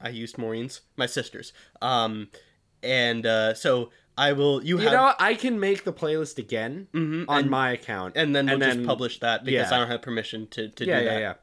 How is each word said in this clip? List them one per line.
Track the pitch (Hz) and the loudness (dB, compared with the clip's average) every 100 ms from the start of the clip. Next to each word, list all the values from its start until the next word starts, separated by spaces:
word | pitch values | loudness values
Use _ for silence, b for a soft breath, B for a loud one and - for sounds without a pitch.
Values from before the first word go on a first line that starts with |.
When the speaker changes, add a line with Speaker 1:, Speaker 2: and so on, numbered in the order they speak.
Speaker 1:
I | 113 | -10
used | 120 131 - | -8 -10 -8
Maureen's, | 113 113 127 - _ - | -6 -6 -8 -12 _ -4
my | 123 | -4
sister's. | 131 - - - - b - | -4 -8 -12 -18 -20 b -6
Um, | 123 120 113 107 101 b b b _ _ | 0 2 0 -4 -10 b b b _ _
and, | 123 127 120 117 113 | -2 0 2 0 2
uh, | 113 110 | 2 2
so | 113 - 123 117 b b - | 0 2 0 -2 b b 0
I | 143 | 0
will, | 139 143 139 | 4 4 2
you | 156 175 | 0 2
Speaker 2:
You | |
Speaker 1:
have | 226 | 4
Speaker 2:
know | 247 | 6
what? | 269 - | 6 4
I | 196 | 2
can | 226 254 220 | 2 0 0
make | 196 196 | 0 0
the | 190 | -2
playlist | - 156 156 151 - | -4 -2 -2 -2 -8
again | 107 113 113 156 196 | -6 -4 -4 -8 -6
Speaker 1:
Mm-hmm, | 165 156 160 165 | -4 -2 -2 0
Speaker 2:
on | 147 | 2
Speaker 1:
and | 139 | 2
Speaker 2:
my | 131 127 | 2 0
account. | 120 - 101 92 147 | -2 -6 -6 -4 -2
Speaker 1:
and | 151 | 2
then | 143 139 | 2 2
we'll | |
Speaker 2:
And | 135 | 2
Speaker 1:
just | 131 120 | 2 2
Speaker 2:
then | 120 | 0
Speaker 1:
publish | 123 120 - | -2 -2 -2
that | 117 110 | -2 -2
because | 127 127 101 | 0 0 2
Speaker 2:
Yeah. | 123 | 2
Speaker 1:
I | |
don't | 120 | 0
have | 117 | -4
permission | 131 113 104 110 110 | -4 -6 -6 -8 -10
to, | - 110 | -8 -10
to | - | -6
Speaker 2:
Yeah, | 190 143 | 0 2
Speaker 1:
do | |
Speaker 2:
yeah, | 117 | 2
Speaker 1:
that. | 110 101 85 | 0 -4 -6